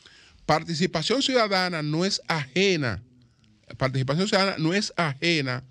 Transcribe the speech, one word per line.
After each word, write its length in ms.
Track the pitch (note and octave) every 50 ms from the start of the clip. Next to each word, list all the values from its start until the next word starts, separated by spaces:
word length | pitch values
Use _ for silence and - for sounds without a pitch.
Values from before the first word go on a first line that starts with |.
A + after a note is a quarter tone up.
| - - - - - - - - -
Participación 760 | - D3+ D#3+ D#3+ E3+ E3+ C#3+ F#3+ F3 - E3 D3+ - G#3+ C#4
Ciudadana 600 | C4+ C4+ C4 A#3+ A3 G3+ G3 F#3 F3+ F3+ F3 D#3
no 220 | D3+ D3 D3+ D#3+ F#3
es 180 | G3 G3+ - -
ajena, 760 | - E3+ D#3 C#3 C3 - F3 G3 G3+ F#3 D#3 C#3 A#2+ G2 - - - _ - - _ _ _ _ _ _ _ _ - -
Participación 500 | - C3+ B2+ B2+ C3+ C3 C3 C#3+ E3 F#3+
Ciudadana 300 | G#3+ A3 F#3+ G3 G3 -
no 160 | - D#3 D#3 F3+
es 180 | G3+ G#3+ - -
ajena 680 | - E3+ D3 C3 C3+ E3+ E3+ E3+ D#3 C3+ C3 B2+ B2+ - -